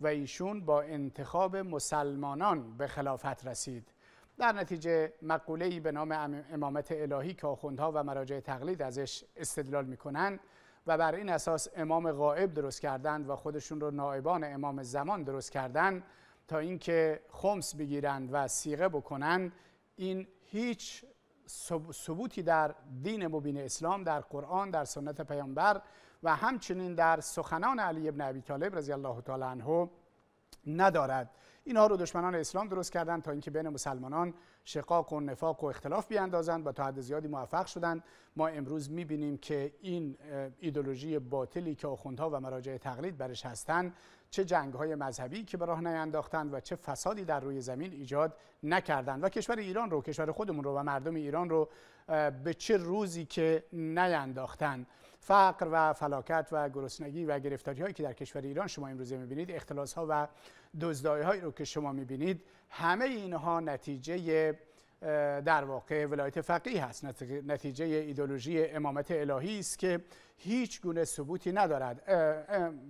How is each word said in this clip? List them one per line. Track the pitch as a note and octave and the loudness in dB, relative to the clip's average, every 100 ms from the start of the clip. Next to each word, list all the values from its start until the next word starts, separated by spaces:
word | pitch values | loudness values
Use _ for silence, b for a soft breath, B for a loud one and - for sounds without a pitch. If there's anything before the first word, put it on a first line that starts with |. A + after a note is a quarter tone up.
و | D3+ | 0
ایشون | D3+ C#3 - F#3 G#3 D#3+ | 2 -2 -4 -4 -2 4
با | D3 | 4
انتخاب | D3 D3+ C#3 C3+ C3 F3+ F#3+ F#3+ | 4 -2 -4 -6 -2 2 2 2
مسلمانان | F#3+ D3+ - D3+ C#3+ C#3 C#3+ C#3+ G3+ D#3+ A2+ A#2 | -2 -4 0 0 0 -2 -4 2 2 2 -2 -4
به | C#3 | -4
خلافت | D3 C#3 C3 C#3+ C3 B2+ | -2 -2 -2 -4 -6 -8
رسید. | A#2 - A#2+ - _ b b b - | -8 -6 -8 -12 _ b b b 2
در | A#3+ | 2
نتیجه | G3+ F3 E3+ E3+ E3 D#3 - | 4 -2 -2 2 4 2 -2
مقوله‌ای | D#3+ D#3+ - D#3+ F3+ F3 | -2 -2 0 -2 -2 0
به | D#3 | -2
نام | D3 D#3 | -2 -2
ام-، | D#3 D3 D3 C#3+ | -2 -2 -6 -8
امامت | D3+ C#3+ D3 - | -4 -2 -2 -2
الهی | D#3 D3 C#3 D#3+ | -4 -2 -2 -4
که | F3+ D3 | -4 -4
آخوندها | C3 D3 C3 D#3+ D3+ | -4 -6 -2 0 0
و | |
مراجع | C#3+ C#3 C3+ C#3 | 0 -4 -4 -6
تقلید | C#3+ C3 D3+ F3+ | -6 -4 -4 -2
ازش | C3+ B2 C3 - - - | -2 -4 -6 -8 -14 -10
استدلال | D#3+ - C3+ C#3+ C3 | -6 -4 -2 -2 -2
می‌کنند، | B2+ D3 C#3+ G3 F#3+ B B B B - | -6 -4 0 0 -2 B B B B 0
و | D#3+ | 4
بر | D#3+ E3+ | 4 2
این | G#3 | 0
اساس | D#3+ - D#3 - E3+ | 0 2 0 -2 -4
امام | D#3 E3 E3 | 2 2 2
غائب | C#3+ D3 D3+ F#3+ | 2 2 4 2
درست | D3+ C#3 - | 2 -2 -2
کردند | D3 C3 D3+ D3+ C#3 | -2 0 0 -2 -2
و | C3+ | -4
خودشون | D3+ D3 - D3+ | -4 -6 -6 -4
رو | D3 | -4
نایبان | C#3+ C#3+ C3+ D3 F3 | -2 -2 0 2 2
امام | D3+ C#3 C#3+ C3+ | 0 -4 -4 -4
زمان | B2 C#3 D3+ G3+ | -4 -2 0 -2
درست | C#3 C3+ - | -2 -6 -4
کردند | C#3 C3 D3 F#3+ F#3 - B B B - | -4 0 4 4 2 -6 B B B -4
تا | D#3 | -2
اینکه | E3 F3+ - E3 D#3+ D3+ - | -2 -4 2 4 4 2 -6
خمس | - F#3+ G3 - D3 | 0 2 2 -2 -6
بگیرند | D3 C#3+ C#3 C#3 B2+ | -2 0 0 0 0
و | C#3+ C3 | 0 0
صیغه | - D3+ D3 F#3 | 0 -2 2 2
بکنند، | D3 - C3+ D3+ F#3 F3+ B B B _ - | 2 -2 -2 4 4 2 B B B _ -6
این | F#3 F#3+ F#3+ _ - | -4 -4 -6 _ -8
هیچ | G#3 A#3+ A3+ - - - - _ _ - | -4 -2 -4 -8 -14 -18 -20 _ _ -16
ثب-، | - - E3 D#3+ | -14 -6 -6 -6
ثبوتی | D3 - D#3+ A#3+ - | -10 -8 -6 -6 -4
در | E3+ D#3+ D3+ - C#3+ B2+ | 2 4 4 -2 -12 -8
دین | E3 A3 E3+ | -4 -2 -2
مبین | D#3 C#3+ C#3+ | -2 -2 -4
اسلام، | C3+ - E3 G3 | -4 -2 0 0
در | E3+ D3 | 0 -2
قرآن، | - C#3+ C#3+ F3+ G3 | -2 -8 -2 -2 0
در | E3 C#3 | 0 -2
سنت | D3 C#3+ C#3+ | -4 -6 -6
پیامبر | D3 C#3+ C3+ C3+ G3 G3 B B B B | -6 -4 -4 4 4 4 B B B B
و | E3 D3+ | 2 4
همچنین | A3+ B3+ - F#3 F3+ E3 | 2 0 -2 -4 -2 4
در | E3 D#3+ | 6 6
سخنان | - - - E3 A3+ B3 | 2 -4 -2 0 2 2
علی | F#3 D#3+ D#3 | 0 0 -2
ابن | C#3+ | -2
ابی | C3+ C3 | -4 -4
طالب | - C#3+ F#3+ F3+ | -6 -2 -2 -2
رضی | C#3+ | -4
الله | C#3 C3+ A#2 | -4 -4 -6
تعالی | B2+ C3 | -6 -4
عنه | C3 B2+ A#2 E3 F3 - _ _ _ _ _ - D3 | -4 -4 0 2 2 -4 _ _ _ _ _ -12 -4
ندارد. | D#3+ F#3+ E3 C3+ C3 A#2+ B B B | 6 6 6 2 0 -4 B B B
اینها | C#4+ A3+ G#3+ | 0 8 8
رو | F#3+ | 8
دشمنان | E3+ F3 F3+ F3 | 2 0 0 0
اسلام | D3 F#3 G#3+ | 0 -2 -2
درست | F#3 F3 | -2 -2
کردند | F3 E3 E3+ | -2 0 -2
تا | D3+ | -2
اینکه | D3 D3+ | -6 -4
بین | D#3 D#3+ | -4 -2
مسلمانان | C#3 D3 B2+ C3 D#3 F3 E3+ B B - | -4 -4 -4 -2 0 -2 -4 B B -8
شقاق | D3+ - E3+ D3+ | -8 2 2 4
و | D3+ | -2
نفاق | C#3+ B2 E3 D3+ | -4 0 0 0
و | D3 | -2
اختلاف | - C#3+ F#3+ - | -4 -2 -2 0
بیاندازند | G#3+ F#3 F3 D#3+ E3 D3+ | 0 2 2 2 0 -2
و | |
تا | B2+ | -2
حد | C3+ C3+ | -4 -4
زیادی | B2 D3+ D3+ | -4 -4 -4
موفق | C#3+ A#2+ E3+ F#3 | -6 -2 -2 -2
شدند. | F3 E3+ E3 - B B D3+ | -2 0 0 -6 B B 0
ما | D#3+ | 0
امروز | D3+ C3+ D#3 C#3 | 0 -4 -4 -4
می‌بینیم | E3+ D#3 D3+ D3 C#3+ | -6 -4 -2 -2 -4
که | - C#3+ C#3+ - | -2 -2 -2 -6
این، | F#3+ F3 D3+ C3+ D3 | -4 -4 -4 -8 -10
اه، | C#3 C3+ B2+ | -8 -8 -6
ایدئولوژی | E3+ C#3+ C3+ C3 D#3 D3+ | -2 -2 -2 -4 -2 -2
باطلی | B2 C3+ B2 F3+ E3+ C#3+ | 0 -2 -2 -4 -4 -4
که | D3 | -6
آخوندها | B2+ - B2+ D#3+ | -6 -8 -2 -2
و | C#3+ | -2
مراجع | C3 C3 C3 C3 | -4 -6 -6 -6
تقلید | C#3 B2+ F3+ D3 | -6 -6 -6 -4
برش | B2+ A#2 B2+ | -6 -6 -8
هستند، | A2+ - E3+ F3+ B B B B | -8 2 2 2 B B B B
چه | - F#3 | -2 4
جنگ‌های | F3 C#3 B2+ D#3 D3 | 4 2 -2 -2 -2
مذهبی | C3+ B2 B2+ G3 | -4 -4 -6 -8
که | G#3 F3+ | -6 -2
به | E3+ | 0
راه | E3 | 0
نینداختند | E3+ D#3+ D#3 D#3 D3 D#3+ D3 | 0 0 0 -2 0 -2 -2
و | C3+ | -4
چه | - F3 | -6 -6
فسادی | - B2+ F#3 G#3 E3+ | -4 -2 -2 -2 0
در | C#3+ | 0
روی | C3+ C3+ | 0 -4
زمین | B2 B2+ F#3 | -4 -4 -6
ایجاد | C#3+ C3 C#3+ D#3+ - B B | -8 -2 2 2 0 B B
نکردند | D3+ F3+ F3+ C#3+ B2+ C3+ | 2 2 4 0 0 0
و | F#3+ | 2
کشور | A3+ G#3+ A3 | 2 0 -2
ایران | G3 G3 A3+ | -2 -2 0
رو، | D#3 | 0
کشور | D#3 D3+ D#3 | -2 -2 -2
خودمون | D3+ G#3 D3+ | 0 -2 -2
رو | C#3 C#3 | 0 0
و | |
مردم | D3 C#3 D3 E3 | 0 0 -2 -2
ایران | C#3+ D#3 F3 | -2 0 4
رو، | D#3+ D3+ B B B - | 4 4 B B B 0
اه، | D#3 D3 | 2 2
به | C3+ D#3 | 2 -4
چه | D#3+ - G3+ | -2 4 4
روزی | E3+ G3+ G3 E3+ D#3 | 4 0 0 -4 -4
که | - D#3+ D#3+ - | 2 4 4 0
نینداختند. | E3+ D#3+ E3 F3+ D#3+ C3+ C3 C3 - D3+ B2+ B2 B B B | -4 -2 2 4 4 0 -6 -8 -2 -2 -2 -8 B B B
فقر | - G3 F#3+ - E3 | 6 10 10 6 2
و | D#3+ D#3 | 6 6
فلاکت | D3+ D3 C#3 B2 E3 D#3 | 4 0 0 2 0 2
و | D#3 C#3+ | 0 0
گرسنگی | C3+ C3+ - D3 D#3 D#3+ | -2 -6 -6 -8 -4 -2
و | C#3+ | 0
گرفتاری‌هایی | C#3+ C3+ C#3+ C3+ F#3+ | -2 -4 -4 -4 -4
که | F#3+ | -4
در | C#3+ | -6
کشور | A#2+ C3+ C#3+ | -6 -8 -6
ایران | C#3 C#3+ G3+ | -4 -2 -4
شما | - C3+ | -4 -8
امروزه | C3 B2+ C3 | -8 -8 -8
می‌بینید، | B2 C#3 F3 | -6 -6 -4
اختلاس‌ها | D#3+ - C#3+ C#3+ E3+ D#3+ | -6 -6 -6 -6 -4 0
و | D3+ D3 B B B B D#3 | 2 0 B B B B -4
دزدایی‌هایی | E3+ C#3+ D3+ D3 D#3+ G3+ | -2 0 2 2 2 2
رو | E3 | -2
که | B2+ | -6
شما | D3 D#3+ C#3+ | -6 -4 -4
می‌بینید، | C3+ B2+ C3 E3+ F3 - B B | -4 -6 -2 0 -2 -6 B B
همه | - E3+ F#3+ C4 | 0 2 4 2
اینها | A#3 F#3+ E3 E3 E3+ | -2 -4 -2 0 0
نتیجه، | D#3+ C3+ - C3+ C#3+ F3+ E3 D#3 D#3 D#3 - b b b | 0 -4 -6 -8 -4 -4 2 4 4 0 -8 b b b
اه، | D#3+ D3+ D3 C#3+ | -2 2 2 2
در | D3 D#3 | 4 4
واقع | C#3 C3 - D3+ D3 | 4 -4 -2 0 2
ولایت | D3 C#3 D#3+ | 0 0 -2
فقیه | D3+ E3+ B3 G#3 B2+ | 0 0 0 -2 -2
هست، | - C#3 | -4 -10
نتی-، | - B2+ C#3+ C#3+ | -8 -6 -6 -2
نتیجه | C#3+ C#3+ B2+ E3 | -2 -2 -2 0
ایدئولوژی | D#3 D3+ C#3 C#3 C3+ C3 E3 D#3+ | 0 0 -2 -2 -2 0 2 2
امامت | D3+ D3 C#3+ C#3+ | 2 0 0 0
الهی | E3 D3 C3+ F3 G#3+ | 0 2 0 0 -4
است | F3 - | -4 0
که | F#3+ F3 F3 B B _ | 2 2 -2 B B _
هیچ | F3 A#3+ A#3+ - | -2 0 0 -2
گونه | F3+ E3 | -2 0
ثبوتی | D#3+ - C#3 F#3 F3+ | 0 -2 -4 -2 0
ندارد. | F#3+ F#3 C#3+ B2+ B2 - | 4 4 4 0 -4 2
اه، | F3+ D#3 D#3 D#3 | 6 6 2 0
اه، | G3 E3+ D3 C#3 | 0 0 -4 0